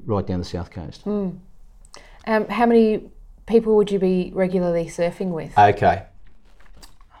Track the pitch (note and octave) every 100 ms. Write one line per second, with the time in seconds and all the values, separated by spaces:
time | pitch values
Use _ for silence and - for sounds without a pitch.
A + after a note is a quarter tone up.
0 | - G2+ F2+ F2+ F2+ F2+ E2+ - D2+ -
1 | G3 G#3 F#3+ D#3 - - - - - -
2 | - - - A3 G#3+ G#3 A#3+ A#3 A3 G#3+
3 | - - - - - A3+ A3 G#3+ G3+ G3+
4 | F#3 F#3 F3+ F3+ F#3 F#3 F3 E3+ E3 -
5 | E3+ E3+ F#3+ D#3+ C#3+ - G#2 G2+ F#2+ F2
6 | - - - - - - - - - -
7 | - -